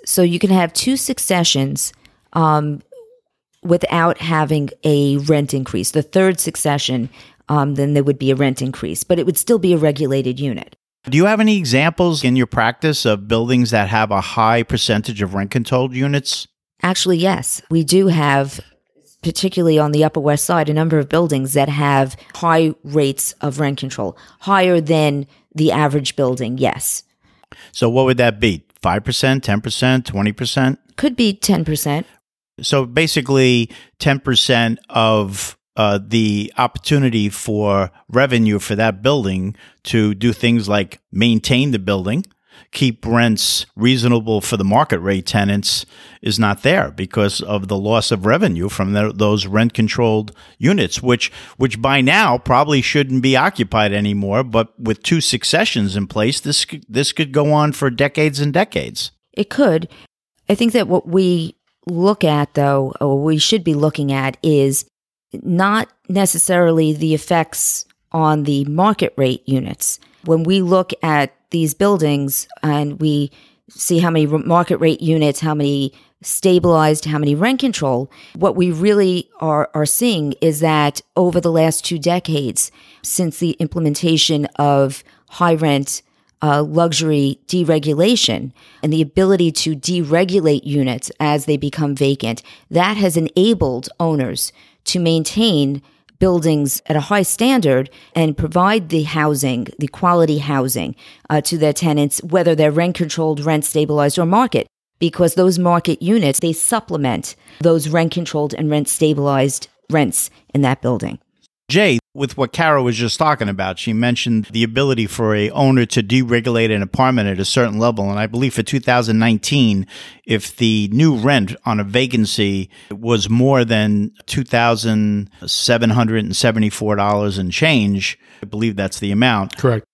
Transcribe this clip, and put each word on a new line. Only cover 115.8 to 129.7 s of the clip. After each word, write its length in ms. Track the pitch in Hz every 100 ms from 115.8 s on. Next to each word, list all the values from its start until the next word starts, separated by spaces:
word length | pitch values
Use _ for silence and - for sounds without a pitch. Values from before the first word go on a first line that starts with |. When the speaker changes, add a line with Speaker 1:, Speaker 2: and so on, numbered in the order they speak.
| 117
Speaker 2:
to 160 | 127
deregulate 720 | 104 127 120 120 117 117 113
an 80 | 104
apartment 460 | 95 - 131 123 101
at 100 | 95
a 60 |
certain 340 | 98 - 117 104
level. 320 | 120 110 98
And 80 | 101
I 80 | 107
believe 280 | 117 131
for 100 | 117
two 160 | 107 135
thousand 400 | 120 123 113 110
nineteen, 640 | 117 107 - 147 117 98 92 - - - -
if 300 | 110 - -
the 320 | 117 110 104
new 240 | 113 156 123
rent 380 | 123 139 95 -
on 140 | 117 107
a 60 |
vacancy 840 | 98 117 131 120 104 - 101 98 90 - -
was 400 | 101 117 117 107
more 340 | 117 131 135
than 460 | 117 110 107 104 104 _ -
two 160 | -
thousand 880 | 120 120 117 113 113 107 104 104 101 - -
seven 440 | - - 117 113
hundred 340 | 117 110 113
and 100 | 104
seventy-four 640 | 95 120 110 107 - 107 101
dollars 420 | 101 104 104 98
and 140 | 90
change, 640 | - 160 135 101 98 95 - _ -
I 40 | 101
believe 280 | 107 113
that's 240 | 101 95 -
the 140 | 101
amount, 440 | 101 127 107 95 -
Speaker 3:
Correct. 280 | 131